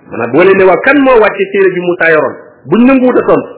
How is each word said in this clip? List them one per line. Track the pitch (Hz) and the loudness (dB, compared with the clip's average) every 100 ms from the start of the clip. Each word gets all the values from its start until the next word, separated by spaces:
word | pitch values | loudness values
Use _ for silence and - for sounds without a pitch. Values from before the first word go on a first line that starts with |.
| - | -16
Maanaam, | 104 117 | -8 -4
boo | 135 | 0
leen | 185 196 | 2 2
ne, | |
"Waaw, | 190 170 | 2 2
kan | - 285 | 0 0
moo | 269 254 | 2 2
wàcce | 208 196 196 | 2 -2 -6
téere | 202 190 | 0 -2
bi | 170 | -2
Muusaa | 175 175 165 | -6 -2 0
yoroon?" | 156 135 - - _ | 0 -2 -8 -20 _
buñ | 127 190 | -6 0
nanguwut | 247 269 254 196 | 2 2 2 0
a | |
tontu, | - 165 - | 0 -2 -2